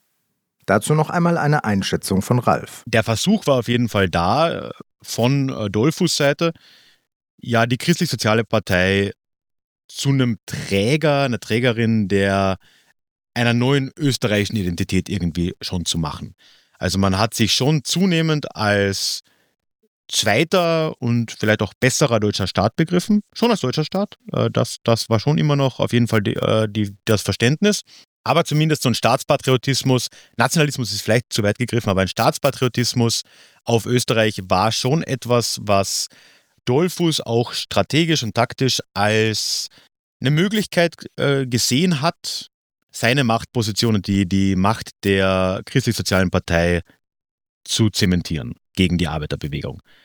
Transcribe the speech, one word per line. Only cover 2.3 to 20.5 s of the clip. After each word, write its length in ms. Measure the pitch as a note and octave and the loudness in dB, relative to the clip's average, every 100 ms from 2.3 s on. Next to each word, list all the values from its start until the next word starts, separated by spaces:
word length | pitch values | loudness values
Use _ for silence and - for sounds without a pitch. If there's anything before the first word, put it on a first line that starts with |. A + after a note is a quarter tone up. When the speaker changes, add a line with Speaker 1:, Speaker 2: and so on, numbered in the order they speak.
| B2 | 0
Speaker 1:
Ralf. 440 | A#2 D2 - - - | 2 0 -2 -14 -2
Speaker 2:
Der 180 | A2+ | 0
Versuch 440 | A2 A2 - G#3+ - | 0 0 2 0 2
war 80 | C3 | 0
auf 120 | A#2 | 2
jeden 220 | A#2+ A#2 | 0 2
Fall 200 | G#2 F#2+ | 2 2
da, 580 | E2+ F2 B2 E3 F#2+ C#2+ | 2 0 2 0 -2 -8
äh, 40 | - - _ | -14 -20 _
von, 480 | - - A#2+ C#3 C3+ | -10 -2 0 2 -2
äh, 200 | B2+ G#2 | -4 -4
Dollfuß 460 | G2+ C3 - F3+ - | 0 0 0 -2 0
Seite, 380 | C#3+ D3 E3 E3 _ - _ _ _ _ _ _ | 0 0 -2 -4 _ -20 _ _ _ _ _ _
ja, 220 | B2+ A2+ A#2+ | -2 0 0
die 120 | B2 | 0
christlich-soziale 680 | - F3 - A#2 A2 A2 | 0 0 -2 -2 0 0
Partei 680 | A2+ A2 - F#2 F#2 G2 G2 - _ _ _ _ _ _ _ | 0 -2 0 0 2 2 -2 -6 _ _ _ _ _ _ _
zu 220 | - C#3 | -6 0
einem 280 | C3+ B2 G#2+ - | 2 0 -2 -8
Träger, 800 | - - G2 G#2 D3+ D3+ C#3+ | -12 -2 0 0 0 0 0
einer 160 | C#3 A2+ | 0 -4
Trägerin 680 | - A2 B2 A2+ A2+ A2+ G2 | -2 0 0 2 2 2 2
der, 500 | G2 G2 G2 F#2+ F#2+ - _ _ _ _ _ _ | 2 2 2 0 -2 -8 _ _ _ _ _ _
einer 220 | - A#2+ A#2 | -2 0 2
neuen 360 | B2 C#3+ C3+ - | 2 2 0 -2
österreichischen 580 | C#3+ B2 B2 G#2+ G2+ A2+ | -2 0 0 0 0 -2
Identität 540 | F2+ F2 G2 F#2 - | -2 -2 -2 -2 -2
irgendwie 460 | G2 E2+ D#2 F2 - | -4 -4 -2 -4 -6
schon 240 | - F#2 E2 | -8 -6 -4
zu 120 | E2 | -4
machen. 380 | D#2 - - - _ _ _ _ | -6 -8 -14 -18 _ _ _ _
Also 220 | F#2 F#2+ | -4 0
man 180 | G2 F#2+ | 2 2
hat 160 | A2 | 0
sich 220 | - G#2+ - | 0 0 2
schon 280 | C3+ D#3 | 2 0
zunehmend 720 | - E3+ G3 E3 D#3+ D3+ - - | 0 0 2 2 2 0 -4 -2
als 680 | G#2 G2+ G2+ G2 - - - _ _ _ _ _ _ _ - | 0 2 2 0 -4 -8 -12 _ _ _ _ _ _ _ -6
zweiter 840 | - G#2+ G#2 E3 | -2 2 2 2